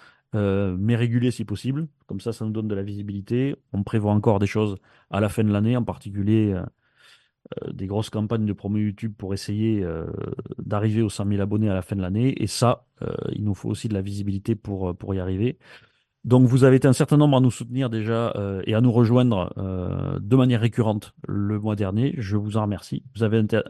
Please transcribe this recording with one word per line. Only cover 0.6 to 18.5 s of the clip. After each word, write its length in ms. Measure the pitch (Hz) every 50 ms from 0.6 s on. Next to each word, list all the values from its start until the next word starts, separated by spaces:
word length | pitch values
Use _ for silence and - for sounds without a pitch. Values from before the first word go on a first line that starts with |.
| 101 95 90 92
mais 160 | 101 113 120
régulier 360 | 113 120 117 117 123 120 127
si 120 | 117 - 110
possible. 440 | 104 104 - - 123 139 151 165 147 _ _ _
Comme 140 | - 95 98
ça, 100 | - 117
ça 140 | 110 - 110
nous 60 | 107
donne 160 | 107 113 110
de 80 | 107 104
la 80 | 98 98
visibilité. 720 | 104 101 101 104 104 101 101 95 - 117 123 135 139 - _ _ - -
On 80 | 98
prévoit 300 | 101 - - 110 104 104 104
encore 240 | 104 - 117 104
des 80 | 98 104
choses 320 | 98 - 107 107 104 98 95 _ _ _ _ _ -
à 100 | - 98
la 80 | 107 101
fin 140 | - 117 110
de 80 | 104
l'année, 240 | 101 101 107 113 123
en 80 | 123 110
particulier, 720 | - 87 - - 104 98 101 98 104 110 110 107 104 95
euh, 80 | 90 87 87 _ _ _ _ _ _ _ _ _ _ _ _ _ _ _ - - - -
euh, 80 | -
des 160 | - - 98
grosses 240 | 92 101 107 110 -
campagnes 340 | - 107 107 104 117 110 107
de 80 | 104 98
promo 240 | - - 101 104
YouTube 360 | 107 104 104 98 - 113 110 104
pour 160 | - 101 95 98
essayer, 480 | 95 - - 104 107 110 113 110 101
euh, 240 | 92 85 82 82 82 82 80 - - - - - - - - -
d'arriver 420 | - 101 104 104 107 110 104 113
aux 80 | 113 101
cent 160 | - - 101
mille 160 | 101 101 98
abonnés 280 | 98 101 107 104 107 104
à 40 | 95
la 80 | 92
fin 140 | 90 - 104
de 60 | 98
l'année. 340 | 92 90 98 110 123 135 107 - -
Et 40 |
ça, 380 | - - - 123 120 - - _ _ _ -
euh, 60 | - - - - - -
il 120 | - - 104
nous 100 | 101 95
faut 140 | - - 113
aussi 180 | 107 - -
de 60 | 113 104
la 60 | 98
visibilité 540 | 95 101 101 101 101 101 95 98 - - 117
pour, 340 | 104 - 104 101 95 95 90
euh, 40 | 87
pour 220 | - - 98 98
y 40 | 95
arriver. 380 | 90 95 92 95 110 127 - _ _ - - - _ _ _ _ _ _ _ _ -
Donc, 200 | - 123 127 131
vous 180 | 117 127 127 135
avez 100 | 131 131
été 120 | 131 143
un 60 | 139 123
certain 220 | - 151 - 151
nombre 220 | 147 151 147 135
à 20 | 127
nous 100 | 131 123
soutenir 400 | - - 117 117 120 131 135 120
déjà, 440 | 113 110 104 113 113 113 117 110 -
euh, 260 | - 101 98